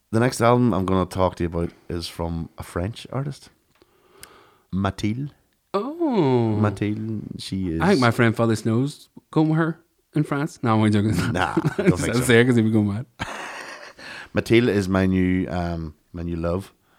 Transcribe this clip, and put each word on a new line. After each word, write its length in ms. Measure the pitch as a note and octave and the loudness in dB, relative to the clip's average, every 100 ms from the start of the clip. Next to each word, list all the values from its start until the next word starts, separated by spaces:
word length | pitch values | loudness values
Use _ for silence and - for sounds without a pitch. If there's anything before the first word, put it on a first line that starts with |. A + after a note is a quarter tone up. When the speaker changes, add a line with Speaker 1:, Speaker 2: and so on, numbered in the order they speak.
| - | -4
Speaker 1:
the 80 | A2 | 0
next 200 | B2 - | 0 2
album 320 | A#2 B2 B2 | 4 4 4
I'm 100 | F#2 | 2
gonna 220 | F#2 F#2+ F2+ | 2 0 0
talk 300 | F#2+ F2+ - | 0 0 0
to 80 | |
you 40 | F2 | -4
about 220 | E2+ E2+ - - | -4 -6 -8 -10
is 180 | F2 E2 | -8 -8
from 440 | - E2+ E2 D#2+ - | -8 -6 -6 -8 -12
a 40 | |
French 440 | - F2 F2+ - - | -10 -6 -6 -8 -10
artist, 360 | B2+ C#3+ C3+ - _ _ _ _ _ _ - - - _ _ - | -8 -8 -10 -18 _ _ _ _ _ _ -20 -20 -20 _ _ -8
Mathilde. 600 | F#2 G2 - G#2 A#2 C#3+ _ _ _ _ | -2 -2 -2 -4 -4 -8 _ _ _ _
Speaker 2:
Oh. 840 | G3 A#3+ E4 E4 A3+ C#3 B2 A2+ G#2+ | -6 -6 -4 -2 2 2 2 2 2
Speaker 1:
Mathilde, 640 | G#2 G#2 G#2 G#2+ A2 G#2+ - - | 0 0 -4 -4 -6 -8 -10 -12
she 320 | - F#2+ F#2 | -8 -4 -2
is. 100 | D#2+ | 0
Speaker 2:
I 80 | F3 | 2
think 120 | F3+ | 4
my 100 | B2 | 4
friend 240 | A2+ A2+ G#2+ | 4 2 2
Father 180 | A#2 A2 | 0 0
Snow's 520 | A#2 A2+ C#3 - - - - | 0 0 -2 -6 -20 -20 -4
going 180 | D#3 D#3 | 0 2
with 100 | D#3+ | 0
her 220 | E3 E3 _ _ _ | 0 -4 _ _ _
in 100 | D#3 | -4
France. 340 | D3 C#3+ D3 - | -2 -2 -6 -4
No, 120 | A#2 | 0
I'm 40 | A2 | 4
only 100 | A2 | 4
joking. 420 | G#2 G#2 F2+ F2 | 4 2 0 -2
Speaker 1:
Nah, 220 | E2 F2+ - | 0 0 0
I 20 | D3+ - | -2 0
Speaker 2:
<laughs> 0 | |
Speaker 1:
don't 140 | G3 F2+ | 2 2
think 140 | E2 | 0
Speaker 2:
I'd 60 | A#2+ | 0
Speaker 1:
so. 60 | |
Speaker 2:
say 220 | B2+ A#2 | 4 6
'cause 120 | B2+ A#2+ | 6 4
he'd 60 | |
be 80 | A2 | 4
going 180 | A2 G#2 | 2 2
mad. 140 | G2+ - - - - - - - - - - - - - | -2 -8 -12 -12 -12 -12 -14 -16 -18 -20 -20 -18 -18 -6
Speaker 1:
Mathilde 360 | - - A#2 A#2+ | -4 2 4 4
is 200 | G2+ F#2 | 2 2
my 180 | F#2+ F#2+ | 2 2
new, 420 | F#2 F#2 F#2 C2 | 2 2 0 -2
um, 460 | F2 F2 E2+ D#2+ - _ | -4 -4 -6 -8 -14 _
my 100 | F2 | -10
new 140 | E2+ E2+ | -8 -4
love. 360 | E2 F2+ G2 _ _ | -2 -4 -6 _ _